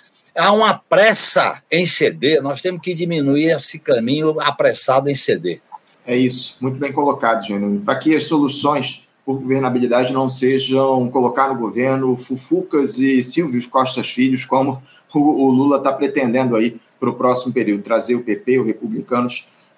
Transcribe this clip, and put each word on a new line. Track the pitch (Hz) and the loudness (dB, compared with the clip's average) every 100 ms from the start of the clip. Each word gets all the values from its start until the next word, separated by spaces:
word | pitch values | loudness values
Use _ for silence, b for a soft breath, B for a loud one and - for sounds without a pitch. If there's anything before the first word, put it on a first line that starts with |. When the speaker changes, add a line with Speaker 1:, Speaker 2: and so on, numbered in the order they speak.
| b b b - | b b b -2
Speaker 1:
Há | 180 | 2
uma | 214 214 | 4 2
pressa | - - 170 220 - - 175 117 71 - | 0 0 4 4 4 2 2 0 -2 -4
em | 165 | -2
ceder, | 170 - 135 80 135 156 | 0 0 0 0 0 0
nós | 135 135 | 0 -4
temos | 185 180 | -6 -6
que | 180 | -6
diminuir | 170 175 165 139 143 160 | -6 -4 -2 0 2 2
esse | 156 - 160 | 0 -2 -6
caminho | - 123 117 147 156 156 | 0 0 0 0 0 0
apressado | 147 - 143 110 - 139 139 | -2 0 0 0 0 0 0
em | 139 | 0
ceder. | - 95 87 80 _ - _ _ - | 0 -2 -2 -8 _ -20 _ _ -4
Speaker 2:
É | |
isso, | 127 127 - - - | 0 0 0 -4 -6
muito | 127 131 | -8 -6
bem | 139 | -6
colocado, | 135 143 - 117 110 | -2 0 0 0 0
Genuíno. | - 101 101 101 | -2 -4 -2 -2
Para | 101 131 | -2 -2
que | 156 | 2
as | 156 | 0
soluções | 151 156 143 - 147 147 117 - - _ - | 2 0 0 0 0 0 -2 -4 -8 _ -8
por | 135 | -6
governabilidade | 127 135 131 123 120 120 131 | -2 -2 0 0 0 0 0
não | 135 131 | -2 -2
sejam | 123 127 135 135 131 135 131 123 | 0 2 2 2 2 2 2 0
colocar | 135 120 135 131 | 0 0 2 0
no | 120 | 0
governo | 110 104 131 135 131 123 | -4 -2 0 0 0 -2
Fufucas | - 127 - 180 - 151 127 123 | -4 -8 -2 -2 0 0 0 2
e | 135 131 | 2 2
Silvio | 123 - 170 123 120 | 2 0 0 -2 -2
Costa | 135 131 - | 0 0 -2
Filhos, | 107 - 131 127 | -4 0 0 0
como | - 135 139 131 b b b | -2 0 0 -4 b b b
o, | 156 | 0
o | 147 127 135 | 2 4 4
Lula | 127 139 139 | 4 4 2
tá | 139 | 0
pretendendo | 135 143 143 123 123 127 | 0 -2 0 0 0 0
aí | 113 113 - B - | 0 0 -4 B -6
pro | 120 | -4
próximo | 123 127 123 127 | 0 0 0 -2
período, | 123 104 101 | -2 0 -2
trazer | 104 113 117 | 0 -2 0
o | 120 | -2
P | 120 104 | -2 -4
P, | - 127 | 0 0
o | |
Republicanos, | 113 - 117 113 - 123 123 - - b b | 0 -4 -6 -8 -4 -2 -2 -4 -6 b b